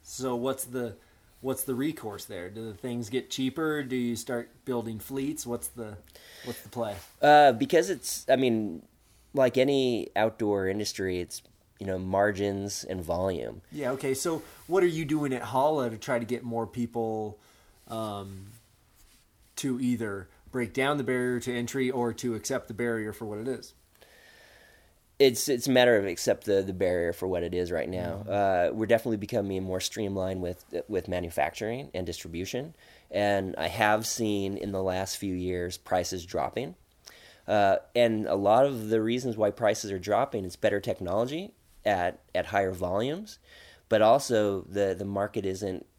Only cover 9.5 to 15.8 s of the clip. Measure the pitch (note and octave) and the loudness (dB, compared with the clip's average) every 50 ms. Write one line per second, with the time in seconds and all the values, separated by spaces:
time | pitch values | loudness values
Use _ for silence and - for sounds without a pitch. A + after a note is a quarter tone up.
9.5 | A#2+ C3 C3 C3+ C#3+ C#3 C3 B2+ A#2+ G#2 D2+ - - - G#2+ A2+ A2 - A2+ G#2 | 6 4 4 6 4 4 4 2 2 0 -2 -2 0 2 2 2 0 0 0 2
10.5 | G2+ G2 F#2+ F#2 G2 G#2 G#2 - - - G2 F#2+ F2+ F2+ F2 E2+ - - _ - | 2 2 2 0 0 -2 -2 -4 -4 -2 -2 -2 0 -2 -4 -6 -10 -16 _ -20
11.5 | _ _ _ _ _ _ G2+ F#2+ F#2 F#2 F#2 F#2 F#2+ G2 G2+ G#2 G2+ F#2 G2+ G2+ | _ _ _ _ _ _ -6 -4 -4 -2 -2 0 4 4 4 4 4 2 0 0
12.5 | G2 G2 G2 G2+ G2+ - - - F#2+ F#2+ E2+ D2+ E2+ F2 F#2 F#2+ F2+ D2+ A#1+ A1+ | 0 -2 -4 -6 -6 -8 -8 -6 -6 -6 -4 -2 -2 0 0 0 -2 -2 -6 -8
13.5 | A1 - - - - D3+ C#3+ B2 C#3 C3+ D3+ C#3 C3+ C3+ - F3+ E3 D3+ - - | -10 -14 -18 -14 -10 -6 -4 -4 -4 -2 -2 -2 -2 0 0 -2 -2 -4 -6 -12
14.5 | - - - - E3 G3 F#3 F3 D#3+ D#3+ D#3+ C#3+ D#3 D#3 D3 C#3 C3 B2 - G2 | -20 -20 -6 0 2 4 4 4 2 0 -2 0 0 0 0 0 -2 -2 -4 -2
15.5 | B2 C3 C3+ D3+ D#3 D3 | 2 4 4 4 4 2